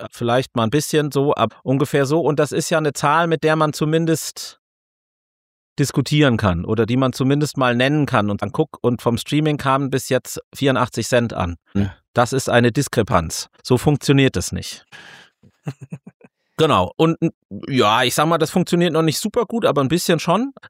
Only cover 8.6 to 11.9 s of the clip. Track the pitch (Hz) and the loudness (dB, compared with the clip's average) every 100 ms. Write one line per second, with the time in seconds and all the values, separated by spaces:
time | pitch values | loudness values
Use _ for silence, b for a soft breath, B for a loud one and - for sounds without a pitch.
8.6 | - - 123 120 123 117 - 147 156 147 | -4 -2 -2 0 0 -2 -2 0 0 0
9.6 | 139 135 139 135 - 127 - - - - | 0 0 0 -4 -2 -4 -4 -14 -12 -2
10.6 | 135 127 123 - 107 123 117 - 87 85 | 0 0 -2 -4 0 0 0 -2 -4 -6
11.6 | _ 98 101 | _ -2 -2